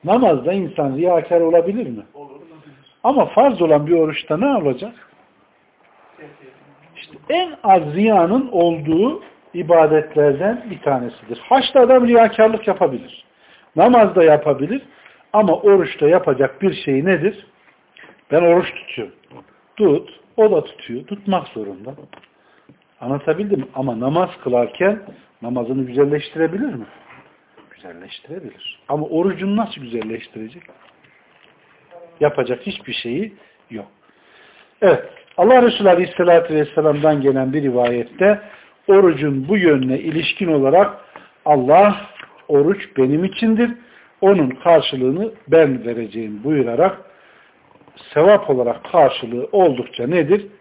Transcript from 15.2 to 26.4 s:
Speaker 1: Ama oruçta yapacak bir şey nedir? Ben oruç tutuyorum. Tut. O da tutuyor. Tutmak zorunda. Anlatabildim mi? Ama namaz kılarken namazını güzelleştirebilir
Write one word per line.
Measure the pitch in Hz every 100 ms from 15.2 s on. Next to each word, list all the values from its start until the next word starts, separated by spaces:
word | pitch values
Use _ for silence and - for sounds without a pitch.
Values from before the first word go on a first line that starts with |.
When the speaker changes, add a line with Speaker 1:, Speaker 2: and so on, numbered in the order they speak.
| _
Speaker 1:
Ama | 208 214
oruçta | 254 208 196 165 - 147
yapacak | 175 180 127 135 -
bir | 196
şey | 160 - 135 165
nedir? | 185 170 - - _ _ _ _ _ - _ _
Ben | 151
oruç | 170 170 -
tutuyorum. | - - - 101 _ _ - - _ _ -
Tut. | 208 143 - - _ -
O | 214
da | 175
tutuyor. | 139 - - 120
Tutmak | 151 202 202 185 143
zorunda. | - 104 92 110 147 143 - _ _ _ _ _ _ _ _
Anlatabildim | 120 143 - 156 208 196
mi? | 131 -
Ama | 135 113
namaz | 123 160 180 -
kılarken | - 123 120 - 185 214 - - _ _
namazını | 117 127 117 131
güzelleştirebilir | 127 123 143 147 147 160